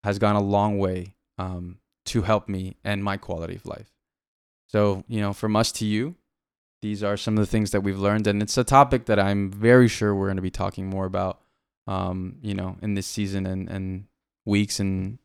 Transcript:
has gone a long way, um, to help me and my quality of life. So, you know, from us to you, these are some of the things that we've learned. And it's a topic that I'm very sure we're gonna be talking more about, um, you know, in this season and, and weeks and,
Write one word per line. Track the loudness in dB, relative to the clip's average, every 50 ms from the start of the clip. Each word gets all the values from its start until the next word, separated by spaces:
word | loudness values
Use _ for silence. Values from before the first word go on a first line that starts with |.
| -4
has | -4 0 2
gone | 2 2 4
a | 2
long | 2 2 2 2 2 2 0 0
way, | 0 -2 -2 -4 -8 -10 -14 _ _ _ _ -10
um, | -8 -8 -8 -10 -10 -12 -14 -18 _ _ _ _ -10
to | -4 -2 0
help | 2 2 2 2 0 -2
me | -4 -4 -6 -6 -10 _ -6
and | -4 -4 -2 -2
my | -4 -4 -4
quality | -6 -8 -8 -8 -8 -8 -10
of | -10 -12
life. | -12 -14 -14 -14 -20 _ _ _ _ _ _ _ _ _ _ _ _ _ _ _ _
So, | 0 2 2 2 2 0 -4 -6
you | -4 -2
know, | -2 -2 -2
from | -2 -2 0 2
us | 2 2 0 -2
to | -2 -2
you, | -2 -2 -2 -2 -4 -8 -12 _ _ _ _ _ _ _ _ _ _ _ _
these | -8 -6 -6 -4
are | -2 -2 -2
some | -2 0 0 2 2
of |
the | 2 2
things | 2 0 0 0
that | 0 0
we've | 0 0 -2 0
learned. | 0 2 2 2 2 2
And | 2 0
it's | 0 -2 0 0
a | 2
topic | 4 6 6 6 6 4 0 0
that | 2 2 2
I'm | 2 2 2 0 -2 -4
very | -4 0 4 8 8 8 8 6
sure | 4 2 0 0 0
we're | 0 0 -2
gonna | -2 -2
be | -4 -4
talking | -4 -4 -4 -4 -6 -6 -8 -6
more | -4 -4 -4
about, | -4 -2 -2 -2 -4 -4 -8 _ _ _ _ _ _ _ _ _ -8
um, | -4 -4 -4 -4 -4 -4 -6 -8 -10 -10
you | -8 -6 -4
know, | -4 -4 -6 -6 -6
in | -4 -4 -2
this | -2 -4 -4
season | -4 -4 -4 -2 -2 -2 -2
and, | -2 -4 -4 -6 -6
and | -6 -6 -6 -6 -8 -8 -10 -14 _ _ _ _ _ _ -4
weeks | 0 2 2 2 2 0 -2
and, | -2 -2 -2 -2 -4 -6 -8 -12 _